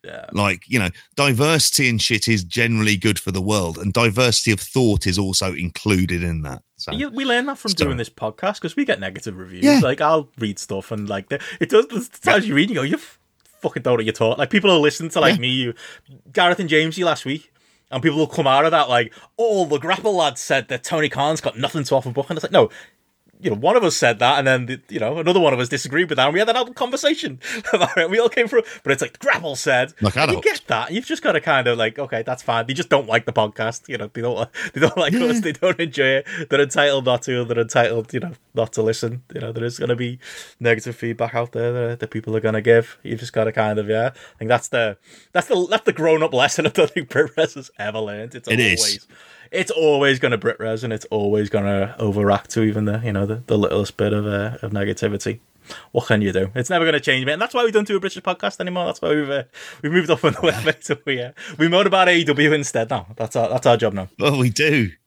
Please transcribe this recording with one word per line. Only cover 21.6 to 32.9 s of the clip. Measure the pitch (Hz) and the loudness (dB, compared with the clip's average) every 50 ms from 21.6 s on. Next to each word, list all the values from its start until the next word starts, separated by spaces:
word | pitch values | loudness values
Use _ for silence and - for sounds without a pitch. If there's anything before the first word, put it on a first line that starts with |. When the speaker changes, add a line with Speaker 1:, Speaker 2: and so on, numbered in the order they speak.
| 131 - - 160 135 | -6 -4 -4 -6 -2
Speaker 1:
to | - 143 | 0 0
offer | 135 127 131 | 0 0 -2
Book," | 113 139 135 - | -6 -6 -4 -4
and | 170 | -6
it's | 156 - | -8 -6
like, | - | 2
no, | 190 170 113 - - - - _ _ _ _ _ _ _ _ _ _ _ | 4 4 4 4 0 -16 -20 _ _ _ _ _ _ _ _ _ _ _
you | - - | -4 -4
know, | 104 | -4
one | 104 123 170 226 | 0 0 2 2
of | 254 214 | 4 2
us | 165 - | 2 0
said | - 139 120 113 104 | 2 2 2 2 4
that, | 120 123 143 139 | 2 2 2 4
and | 135 | 2
then | 135 131 127 127 | 2 2 2 0
the, | 120 131 131 _ | -6 -10 -12 _
you | _ - 151 | _ -6 -4
know, | 107 117 147 170 | -4 -2 -4 -2
another | 156 170 180 147 | 0 2 2 4
one | 160 147 131 | 4 4 2
of | 123 | 2
us | 123 | -2
disagreed | 123 151 131 - 127 135 156 185 | -4 -4 -6 -6 -4 -2 -2 -2
with | 156 151 | 0 2
that, | 131 127 | 2 2
and | 143 156 | 2 2
we | 185 | 2
had | 220 | 0
an | 226 226 | 2 0
adult | 247 247 247 247 | 0 -2 -4 -4
conversation | - 254 247 254 277 - 285 311 294 320 151 131 127 - - - | -6 -6 -4 -4 -2 0 -2 -2 -2 -6 -10 -10 -10 -12 -10 -10
<laughs> | 226 - - - | -8 -4 -2 2
about | 190 175 - - | 2 2 2 2
it. | 185 165 170 | -2 0 2
We | 190 | 2
all | 226 233 226 | 2 2 2
came | - 262 233 | 2 2 0
through, | 220 - 233 220 - - - _ | 2 2 0 0 -2 -16 -8 _
but | - 139 | -2 0
it's | 127 | 0
like, | - 117 - _ | -2 -8 -8 _
"Grapple | - - - - 170 156 135 | -2 -2 -2 -2 -4 -8 -8
said," | 123 - 151 131 123 131 147 - - | -4 0 2 2 2 0 -2 -4 -2
Speaker 2:
Like | 107 117 - | -2 0 2
Speaker 1:
and | 127 151 139 | 2 2 2
you | - | 0
Speaker 2:
adults. | - - | 2 0
Speaker 1:
get | 427 392 - _ | 0 -2 -2 _
that. | - 123 110 120 - 165 | -2 -2 -2 -2 -4 -6
You've | 220 254 | -6 -4
just | - 320 320 | -6 -8 -2
gotta | - 294 170 151 | 0 0 0 0
kind | - 165 147 131 123 | 2 2 2 2 2
of | 123 120 | 2 0
like, | 117 110 113 113 - | 2 0 -2 -2 -6
okay, | 139 123 139 113 117 | -8 -6 -6 -6 -4
that's | - 127 - | -4 -6 -6
fine. | - - 117 117 117 | -2 -2 0 0 0
They | 113 - | -2 -4
just | 156 160 | -6 0
don't | - | 2